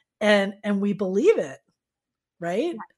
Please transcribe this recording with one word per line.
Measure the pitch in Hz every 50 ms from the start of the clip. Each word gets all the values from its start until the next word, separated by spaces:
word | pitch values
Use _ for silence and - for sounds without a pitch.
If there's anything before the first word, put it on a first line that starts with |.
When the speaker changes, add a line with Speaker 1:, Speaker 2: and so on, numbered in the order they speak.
| _ _ _ _
Speaker 1:
and, | 214 208 208 202 196 196 202 - -
and | 208 208 196
we | 196 202 202
believe | - 208 185 185 202 285 403 440
it, | 302 175 139 - - _ _ _ _ _ _ _ _ _ _ _ _ _ _ _ _
right? | 175 170 175 214 294 349 330
Speaker 2:
Yeah. | 214 202 - _